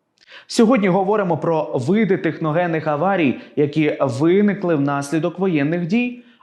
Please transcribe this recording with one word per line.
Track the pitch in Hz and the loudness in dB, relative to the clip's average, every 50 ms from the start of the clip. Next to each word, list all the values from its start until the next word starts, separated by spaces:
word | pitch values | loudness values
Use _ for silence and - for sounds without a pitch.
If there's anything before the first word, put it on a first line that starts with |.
| _ _ _ _ _ _ - - - - | _ _ _ _ _ _ -20 -20 -16 -6
Сьогодні | - - 233 214 269 233 196 190 | 2 2 4 4 4 4 2 2
говоримо | 170 196 190 190 214 208 196 175 165 143 | 2 2 2 0 0 0 0 0 -2 -2
про | - 165 160 156 - - - | -2 -2 -2 -2 -2 -2 -4
види | 139 120 139 190 220 226 175 190 - | -4 -2 0 2 2 2 2 2 0
техногенних | - 165 147 - 165 156 147 170 180 175 160 156 - 156 | 0 -2 -4 -2 -4 -2 0 0 0 0 -2 -2 -2 -2
аварій, | 147 143 165 190 196 185 165 127 - - - - - | -2 -2 0 0 0 2 2 0 0 -2 -8 -8 -2
які | 139 147 143 143 156 151 147 - - | 0 0 0 2 0 0 0 0 0
виникли | 143 131 117 120 156 170 180 202 208 202 185 - 180 175 165 | -2 -2 -2 0 2 2 4 4 4 2 0 -2 -2 -2 0
внаслідок | 143 139 139 143 139 139 - 165 160 151 175 165 - | 0 0 0 -2 -4 -4 -4 -4 -2 -2 -2 -4 -2
воєнних | 190 190 165 147 139 151 170 175 175 160 | -2 0 0 0 0 0 -2 -2 -2 -2
дій, | 196 240 247 247 240 - - - _ _ | 0 0 -2 -2 -6 -10 -18 -20 _ _